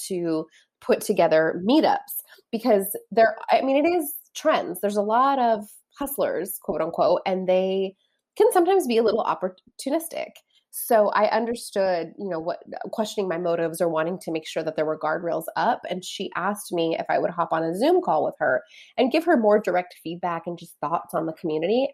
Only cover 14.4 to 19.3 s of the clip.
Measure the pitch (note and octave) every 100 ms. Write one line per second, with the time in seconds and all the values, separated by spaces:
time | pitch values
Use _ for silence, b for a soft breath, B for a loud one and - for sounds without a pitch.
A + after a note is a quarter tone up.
14.4 | - E3 D#3+ D#3 D#3 D#3 D#3 E3+ E3+ D#3+
15.4 | E3 D#3+ F#3+ B3 - F#3 - - F#3+ E3+
16.4 | F#3 G#3 - F3 E3 E3 - D#3 D#3+ F3
17.4 | E3 D#3+ E3 F3+ C#4+ F4+ - D#3 - -
18.4 | D3+ B2+ B B B - B3+ D#4 E4